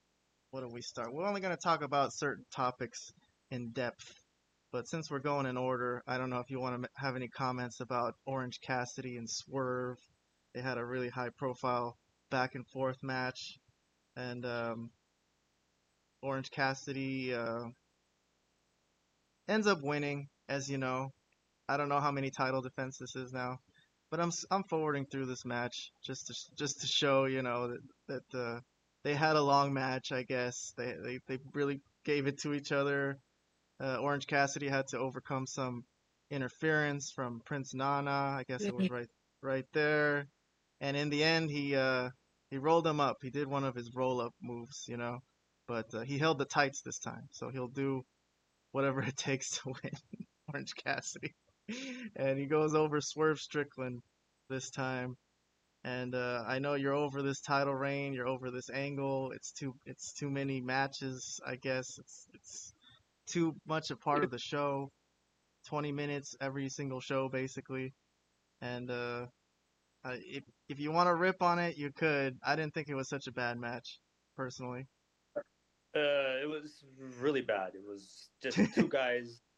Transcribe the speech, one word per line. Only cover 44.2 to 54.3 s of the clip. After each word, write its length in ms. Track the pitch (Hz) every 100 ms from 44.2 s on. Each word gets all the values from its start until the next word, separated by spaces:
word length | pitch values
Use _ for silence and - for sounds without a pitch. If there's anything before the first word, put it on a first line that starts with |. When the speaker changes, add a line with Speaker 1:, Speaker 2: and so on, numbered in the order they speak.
| 120 -
Speaker 1:
moves, 440 | 120 120 120 - -
you 80 | 120
know. 220 | 120 120 - _ _ _ -
But, 240 | 117 110
uh, 60 | 110
he 160 | 120 139
held 200 | 160 143
the 60 |
tights 380 | - 156 139 139
this 160 | - -
time, 260 | 120 - 139
so 180 | - 123
he'll 180 | 131 123
do 340 | 135 139 131 - _ _ _ _ _ _
whatever 280 | 135 139 135
<laughs> 20 |
it 140 | 131 135
takes 340 | 143 135 - -
to 140 | 135 127
win, 100 | 139 - - -
<laughs> 340 | - _ -
Orange 200 | 143 - -
Cassidy. 580 | 135 131 - - 151 - _ _ - 247 269 247 226
And 240 | - 135 135
he 80 | 139
goes 280 | 156 156
over 260 | 156 156 147
Swerve 400 | - 151 156 143
Strickland 600 | - 151 143 - 127 123 - _ _